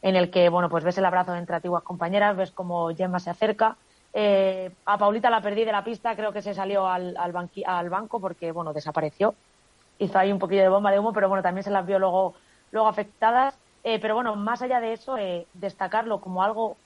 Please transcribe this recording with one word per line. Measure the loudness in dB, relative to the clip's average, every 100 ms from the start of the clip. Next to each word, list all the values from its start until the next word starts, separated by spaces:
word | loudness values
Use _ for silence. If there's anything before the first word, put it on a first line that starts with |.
en | 2
el | 2 2
que, | 4 4
bueno, | 4 2
pues | 0
ves | 0 2
el | 2
abrazo | 2 0
entre | -4 -4 -6
antiguas | -2 -4
compañeras, | -4 -6 -2 2 2 2
ves | -4
cómo | -6 -6 -2 -2
Gemma | -2 -2 -2
se | -4
acerca. | -2 0 2 0 -2 _ _ _
Eh, | 0 4 4 4 0 -8 -10
a | -4 2
Paulita | 2 2 2
la | 2
perdí | 0 -2
de | 0
la | 0
pista, | -2 -6 -6 -4
creo | -4
que | -6
se | -8
salió | -6 -2 0 0
al, | -2 -4 -6
al | -6
banqui-, | -6 -8 -8 -4
al | -2 -2
banco | -4 -6 -6
porque, | -6 -8 -8
bueno, | -6 -6
desapareció. | -6 -4 -4 -4 0 0 0 _ _ _ _ _ _
Hizo | 0 2
ahí | 2
un | 0
poquillo | 0 4
de | 6
bomba | 6 4
de | 2
humo, | 2
pero | 2 2
bueno, | 2
también | 0 -2
se | -2
las | -2 2
vio | 2
luego, | 2 2 0 -2 _ _ _
luego | 0 2
afectadas. | 0 -6 _ 2 4 2 -2 _ _
Eh, | -4 -2
pero | 0 0
bueno, | 0 -2
más | -4 -4
allá | 0 0
de | 0
eso, | -6 -6 -6
eh, | -4 -6 -8
destacarlo | -10 -10 -6 -4 -2 -2 -4
como | -4 -2
algo | -2 0 -4 -6